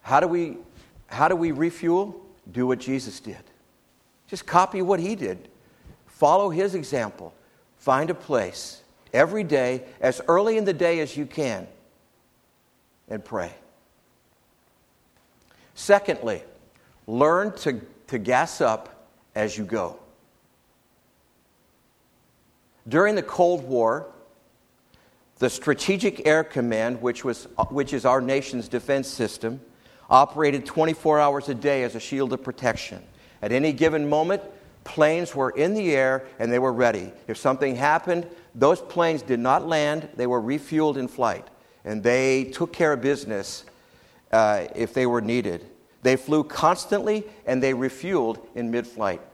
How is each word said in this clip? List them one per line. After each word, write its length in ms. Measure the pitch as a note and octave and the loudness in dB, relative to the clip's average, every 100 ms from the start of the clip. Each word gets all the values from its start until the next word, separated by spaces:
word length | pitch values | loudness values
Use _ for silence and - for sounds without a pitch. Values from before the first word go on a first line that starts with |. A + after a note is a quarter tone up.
How 180 | - C3+ | 4 2
do 80 | F3 | 4
we, 300 | F3 E3 - - - - - - | 0 -4 -8 -18 -20 -20 -20 -16
how 200 | A#2+ D#3 | 0 2
do 80 | F3+ | 2
we 160 | E3+ | 0
refuel? 720 | C#3 E3+ E3+ E3+ F3 G3+ - - _ - | 0 -2 -2 0 0 0 -8 -20 _ -12
Do 160 | F2+ B2+ | -2 0
what 120 | B2+ | 0
Jesus 400 | B2+ C3+ A2+ - | -2 -6 -6 -14
did. 220 | - F#2 - _ _ _ _ _ _ _ _ | -16 -18 -20 _ _ _ _ _ _ _ _
Just 180 | F#3+ - | -14 2
copy 380 | E3+ F#3+ G3 | 4 4 0
what 160 | F3+ F#3+ | 0 0
he 160 | F3 A3 | 0 -4
did. 320 | A#2 F2+ - _ _ _ - - _ | -6 -8 -12 _ _ _ -20 -20 _
Follow 460 | - D3 F#3 G3+ | 2 4 6 4
his 240 | E3 G3 F#3 | 0 0 -2
example. 580 | C#3+ C#3 A2 - E2+ - _ _ _ _ | -4 -2 -4 -6 -18 -20 _ _ _ _
Find 340 | - C3 D#3+ | 2 2 2
a 20 | |
place 720 | F3 - C3 F#2+ - - - _ _ _ | -6 -2 -2 -2 -8 -14 -16 _ _ _
every 300 | A#2+ D#3+ G#3+ | 2 4 2
day, 400 | F3+ C#3+ B2 B2+ B2+ - | 0 2 2 -2 -8 -2
as 220 | C3 B2+ - | 0 0 2
early 300 | E3+ G#3+ A3 | 2 4 0
in 80 | G3+ | 0
the 80 | |
day 260 | E3 E3+ E3+ | 0 0 0
as 180 | D3 C#3+ | -2 -6
you 80 | C#3 | -8
can, 420 | - C#3 G2+ - - _ _ _ _ _ _ _ _ _ _ _ _ _ | -4 -4 -4 -10 -20 _ _ _ _ _ _ _ _ _ _ _ _ _
and 160 | G#2+ - | -12 -8
pray. 260 | A2 E2+ - _ _ _ _ _ _ _ _ _ _ _ _ _ _ _ _ _ _ _ _ _ | -8 -8 -12 _ _ _ _ _ _ _ _ _ _ _ _ _ _ _ _ _ _ _ _ _
Secondly, 680 | - - G3+ G3+ D#3+ A#2 G2 - - _ _ _ _ - | -16 4 4 4 -4 -4 -6 -8 -20 _ _ _ _ -6
learn 480 | A2+ D3+ F3 G#3 - | 2 4 4 0 -4
to, 240 | D#3 A#2+ - - - | -4 -4 -10 -20 -8
to 140 | B2+ | -6
gas 420 | G#2 B2+ D#3+ - | 0 2 0 0
up 480 | C3 A2 - - _ _ _ | 0 0 -6 -20 _ _ _
as 240 | - G#2+ A2 | -4 -4 -4
you 60 | |
go. 340 | G2 G#2+ F2 - - _ _ _ _ _ _ _ _ _ _ _ _ _ _ _ _ _ _ _ _ _ _ _ _ _ _ _ A2+ | -6 -4 -6 -8 -20 _ _ _ _ _ _ _ _ _ _ _ _ _ _ _ _ _ _ _ _ _ _ _ _ _ _ _ -2
During 280 | C#3 G3+ G#3 | 2 2 2
the 80 | |
Cold 400 | - - F3 F3 | -4 2 2 2
War, 420 | C3 B2+ A2+ C3+ D#3+ - - _ _ _ _ _ _ _ _ _ _ _ | -2 0 2 0 -6 -20 -20 _ _ _ _ _ _ _ _ _ _ _
the 100 | B2 | -2
Strategic 800 | - - C#3+ - G3 G3 - D3+ | -2 -2 -2 0 0 0 0 2
Air 160 | D#3 | 2
Command, 580 | D#3 C#3+ A#2+ A2 A2+ B2 | 2 -2 -2 0 -2 -2
which 240 | B2 A#2 C3 | -4 -4 -6
was, 200 | A2+ - - A2 | -6 -8 -4 -2
which 200 | C3+ C3+ | -2 -2
is 140 | C#3 B2+ | 0 2
our 160 | C3 | 2
nation's 460 | B2+ C#3 C#3 B2 G#2 | 2 -2 -2 -8 -4
defense 400 | A#2+ - C#3 C3 | -6 -2 -2 -2
system, 540 | - A2 - A2+ C3+ - _ _ - - | -4 -4 -4 -8 -8 -16 _ _ -20 6
operated 600 | B2+ C#3+ D3 D3+ C#3 C#3 | 6 6 2 0 0 -4
twenty-four 520 | - D#3+ D#3 D#3+ D3+ | -2 0 0 2 4
hours 300 | D3 C#3+ C#3 | 4 2 -4
a 60 | B2 | -2
day 260 | C#3+ C#3 | 0 0
as 140 | A#2+ A#2 | -2 -6
a 40 | |
shield 320 | - C3+ C3 | -8 -4 -2
of 120 | B2+ | -4
protection. 580 | - - B2 A2 - F#2 - - - _ | -8 -4 -2 -2 -8 -16 -20 -20 -20 _
At 100 | G#2 | -2
any 220 | B2 D#3 | 0 0
given 340 | C3+ D#3+ D#3 D3 | 2 2 2 0
moment, 360 | D3+ E3 G3 - - - - | 0 0 -2 -4 -20 -20 -20
planes 500 | - - D3+ E3 E3+ | -14 2 2 2 -4
were 160 | C#3 C3 | -2 -2
in 240 | - E3 | 0 0
the 220 | G#3+ F#3 C#3 | 2 2 2
air 320 | C3 C3 C3 - | 2 0 -4 -6
and 160 | A#2 | 0
they 60 | B2 | 2
were 120 | C3 | 2
ready. 400 | A#2+ B2 G#2+ F#2 - - | 2 2 2 -6 -14 -10
If 100 | A2 | -2
something 380 | C#3 C3 C#3+ A#2+ | 0 0 -2 0
happened, 520 | D3 - F#3+ E3+ E3+ - - | 2 2 0 -2 -4 -14 -20
those 260 | A#2 C#3 F3 | 2 4 4
planes 440 | - F3 E3+ D#3 | -2 0 0 0
did 160 | C3 B2 | -2 0
not 280 | B2 D3+ D#3+ | 2 2 2
land, 400 | D#3+ D3 D#3 D3+ - | 0 0 -2 -8 -4
they 120 | B2 | -2
were 120 | B2 | 0
refueled 580 | A2+ D3 C#3+ D#3 D#3 C#3 | -2 -6 -2 0 0 0
in 100 | B2 | -6
flight. 400 | - A#2+ F2 - - _ _ | -2 -2 -2 -10 -20 _ _
And 200 | - G#2+ | -8 -2
they 400 | A2 B2 C3 C3 | 2 2 2 2
took 280 | C3 C3+ E3+ | -2 -6 -6
care 220 | - D#3+ | 0 0
of 80 | C#3 | 2
business, 640 | C3 C#3+ A2 G#2 G2 - - _ _ _ _ _ _ | 0 -2 -4 -8 -8 -14 -18 _ _ _ _ _ _
uh, 360 | A2 A2 G#2 F2 - | 4 4 2 -2 -4
if 180 | A2+ | -4
they 140 | C3 B2 | 0 0
were 140 | A#2+ | 0
needed. 440 | G#2+ A#2+ G#2 E2+ - - _ _ | 0 -2 -2 -8 -12 -20 _ _
They 140 | B2+ C3 | 2 2
flew 260 | - D3+ | 2 0
constantly 800 | D3 - D#3+ F3+ - G3+ - G#3+ G#3+ - - | 0 0 2 2 -2 -2 0 -2 -4 -12 -4
and 140 | C3 | 0
they 120 | C3+ | 0
refueled 680 | B2+ C3 - F3 F#3 A2+ A2 - | 0 -4 -6 -2 0 0 -4 -10
in 160 | A#2+ A#2+ | -8 -4
mid-flight. 520 | A#2 A#2 - G2+ E2+ - | -4 -4 -4 -2 -2 -10